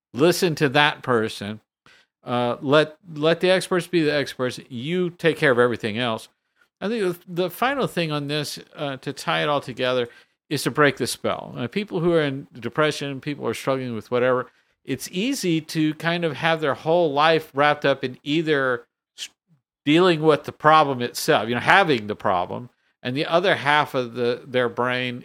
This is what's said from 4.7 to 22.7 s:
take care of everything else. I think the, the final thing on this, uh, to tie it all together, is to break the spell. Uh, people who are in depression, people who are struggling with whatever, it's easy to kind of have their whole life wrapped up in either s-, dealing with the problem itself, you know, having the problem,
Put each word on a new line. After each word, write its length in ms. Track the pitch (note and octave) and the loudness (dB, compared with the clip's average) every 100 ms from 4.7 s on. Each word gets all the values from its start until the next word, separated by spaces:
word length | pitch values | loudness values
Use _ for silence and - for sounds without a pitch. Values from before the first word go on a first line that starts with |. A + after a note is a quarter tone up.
| B2 C#3+ F3+ F3 | -10 -4 -2 -2
take 260 | E3+ D#3+ - | 0 0 2
care 160 | D3 | 4
of 60 | A#2+ | 6
everything 400 | B2 G#2+ A2+ G#2+ | 4 2 -4 -4
else. 300 | B2 A2 - _ _ _ _ - | -4 -4 -8 _ _ _ _ -10
I 80 | F#3+ | -6
think 140 | A#3 F3+ F3 - | -4 -4 -6 -10
the, 180 | F3 | -4
the 60 | F3+ | -4
final 360 | - B3 C#4+ E3+ | -2 -2 -2 -4
thing 240 | - D#3+ | -2 -4
on 160 | D3 C#3+ | -4 -4
this, 320 | D3+ C#3+ - - | -4 -6 -10 -14
uh, 220 | - C#3+ C3 | -10 -8 -8
to 140 | C#3+ | -10
tie 300 | - - D#3+ | -8 -4 -2
it 60 | D#3 | 0
all 120 | C#3+ | -2
together, 480 | C3+ B2 B2+ B2+ A#2+ - _ _ - | -4 -4 0 0 -2 -8 _ _ -6
is 120 | D3 | -4
to 60 | D3 | -2
break 260 | B2+ D3 - | 4 4 4
the 100 | A#2+ | -4
spell. 480 | - G#2+ F2 G1+ C#3 | -4 -4 -4 -6 -8
Uh, 100 | A#2+ | -6
people 320 | G3+ G#3 F#3+ | -6 -4 -2
who 120 | F3 | 2
are 100 | E3 | 2
in 240 | D3 C3+ C#3 B2+ | 2 -4 -10 -12
depression, 640 | A2 - D3+ D3 C#3+ C3+ | -6 0 0 0 -6 -8
people 240 | D3+ C#3 | -8 -6
who 60 | A#2+ | -6
are 40 | |
struggling 400 | A2 - C3+ B2+ | -4 -2 -2 -2
with 160 | A2 - | -8 -4
whatever, 400 | B2 B2+ B2+ B2 _ _ _ | 0 2 0 -4 _ _ _
it's 240 | - C3 - | -8 -8 -6
easy 500 | F3+ B3 C#4 F#3 D#3+ | -4 -2 -2 0 -2
to 340 | D3+ D#3+ D#3 | -2 -2 -2
kind 300 | D3+ E3 E3+ | -2 -4 -2
of 120 | E3+ B2+ | -4 -2
have 240 | E3 D#3+ | -2 0
their 140 | D3+ | 0
whole 380 | A#2+ D#3 F3 E3 | -2 0 2 2
life 380 | C#3 D#3+ D#3+ - | 4 4 4 0
wrapped 300 | C3+ D3 D3 | 0 2 2
up 200 | C#3+ C3 | 0 0
in 140 | B2+ B2+ | -2 -8
either 640 | C#3+ D#3 D#3 C#3+ C3 A#2+ - _ _ - | -4 -2 0 0 0 -2 -6 _ _ -16
s-, 100 | - _ _ _ _ _ | -16 _ _ _ _ _
dealing 360 | C#3 E3 F#3 D#3+ | 2 4 6 4
with 240 | D#3 C#3+ | 4 2
the 80 | - | 0
problem 500 | - D3+ D#3 C#3+ B2 | 0 6 6 6 0
itself, 460 | A#2+ - - C#3 A2 | -4 -4 0 2 2
you 60 | |
know, 60 | A#2+ | -2
having 460 | A2+ F#3 F3+ B2 G#2 | 4 4 4 0 -2
the 80 | G2+ | -4
problem, 540 | G#2+ F2+ F2+ A2 B2 | 0 0 -2 -6 -12